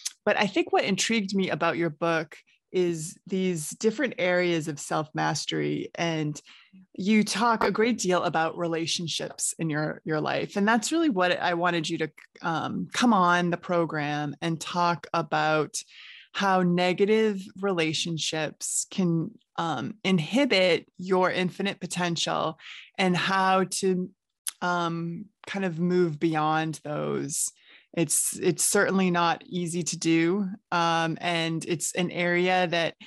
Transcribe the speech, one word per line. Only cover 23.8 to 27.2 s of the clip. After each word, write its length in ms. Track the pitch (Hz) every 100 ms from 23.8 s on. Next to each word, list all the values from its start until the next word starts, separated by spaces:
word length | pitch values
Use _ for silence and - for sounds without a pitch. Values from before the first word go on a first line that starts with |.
| 190 180 185 - _ _ - -
um, 640 | 180 175 170 165 170 170 202 _ -
kind 180 | 202
of 140 | 190 160
move 400 | 175 180 175 147
beyond 600 | 165 156 151 156 160 151
those. 680 | 151 147 151 139